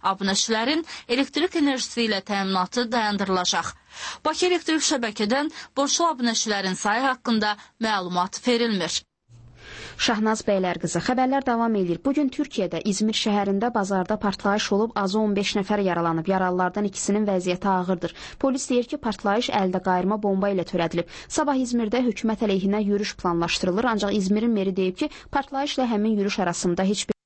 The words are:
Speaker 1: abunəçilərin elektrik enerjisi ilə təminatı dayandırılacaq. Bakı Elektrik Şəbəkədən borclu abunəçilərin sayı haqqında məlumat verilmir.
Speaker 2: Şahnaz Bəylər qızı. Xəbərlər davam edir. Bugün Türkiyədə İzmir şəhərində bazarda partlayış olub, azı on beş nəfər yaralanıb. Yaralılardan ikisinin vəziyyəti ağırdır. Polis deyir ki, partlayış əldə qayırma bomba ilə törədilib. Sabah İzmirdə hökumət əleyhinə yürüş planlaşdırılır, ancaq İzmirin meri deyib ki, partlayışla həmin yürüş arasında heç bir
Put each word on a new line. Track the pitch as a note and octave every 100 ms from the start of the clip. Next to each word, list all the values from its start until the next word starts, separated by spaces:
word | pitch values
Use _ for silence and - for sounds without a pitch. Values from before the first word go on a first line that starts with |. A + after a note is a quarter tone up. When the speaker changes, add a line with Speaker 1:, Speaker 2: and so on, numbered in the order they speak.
| F#3+
Speaker 1:
abunəçilərin | F#3+ G3 F#3+ - A3 A#3 D#4+ D#4+ - - A#3+
elektrik | C#4 - F4 E4+
enerjisi | C#4+ C4 - - A3+
ilə | G3+ -
təminatı | G3+ F#3+ F#3+ F3+ - A#3+
dayandırılacaq. | A#3+ G#3+ G3+ G3 F#3+ F3+ F#3 E3 - _ - - -
Bakı | D4+ D#4 F4+
Elektrik | F4 - D#4 -
Şəbəkədən | C#4+ A#3 G#3 G#3 C4 D4+ - -
borclu | - C#4 - E4+
abunəçilərin | C4 A#3+ A3+ A3 G3+ F#3+ F#3
sayı | G#3 A3 C4+
haqqında | B3+ - A3 G#3 G#3 - _
məlumat | A3 G#3 F3+ F3+ F3+ - -
verilmir. | A#3 A#3 G3+ D#3+ - _ _ _ - - - - - - -
Speaker 2:
Şahnaz | - G#3+ G#3+ A3
Bəylər | - G3 F#3 E3+
qızı. | E3 E3+
Xəbərlər | E3+ B3+ C4 C#4 C4
davam | A#3 A#3 G#3+
edir. | F3+ E3+
Bugün | - C#4 C#4
Türkiyədə | - C#4+ - F3+ E3
İzmir | G#3+ G3 G#3+ A3
şəhərində | A3 G#3 G3 G3 A#3+
bazarda | A#3 F#3+ G3 F3 G#3+
partlayış | G#3 F#3 G3+ G#3 - G3+
olub, | A3+
azı | G#3 G3 G#3
on | G#3+ G3+
beş | G3 G#3
nəfər | F#3+ G#3 G3
yaralanıb. | E3+ E3+ E3 E3
Yaralılardan | F#3+ F#3 F3+ F3+ G3 G#3
ikisinin | G3 - G#3
vəziyyəti | G#3 F#3+ F3+ F3+ G3+
ağırdır. | F#3+ F3+ F3+ E3 - - -
Polis | C4+ C4 -
deyir | B3 A#3
ki, | D4
partlayış | A#3 G3+ G#3 G3+ B3 G#3+
əldə | F#3+ F#3 F#3
qayırma | F3+ F#3 G#3+
bomba | G#3 F#3+ G3+
ilə | F#3+ E3+
törədilib. | F3+ E3 E3+ E3+ - - -
Sabah | D4 C4
İzmirdə | B3 A#3+ A3 A#3+ B3
hökumət | G3+ A3 G#3+
əleyhinə | A3 F#3+ G3 G#3
yürüş | G3+ G3+ G#3 -
planlaşdırılır, | F3+ E3+ E3+ - F#3+ F3+ B3 A3
ancaq | G3+ G#3
İzmirin | F#3+ G#3 A#3 A3
meri | F#3+ F#3+
deyib | F#3 F#3
ki, | D4+ - -
partlayışla | C#4 C4+ C4+ C#4+ - B3
həmin | G#3+ G#3+ G#3+
yürüş | G3 G3
arasında | F3+ F3 F#3 F3
heç | F#3+ G#3 -
bir | -